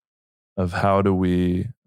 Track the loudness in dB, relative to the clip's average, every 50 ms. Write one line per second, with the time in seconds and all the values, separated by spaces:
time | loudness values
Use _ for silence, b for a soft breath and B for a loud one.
0 | _ _ _ _ _ _ _ _ _ _ -6 -4 -4 -2 -2 0 0 2 2 2
1 | 2 2 2 2 0 0 0 0 0 0 0 -2 -4 -6 -10 _ _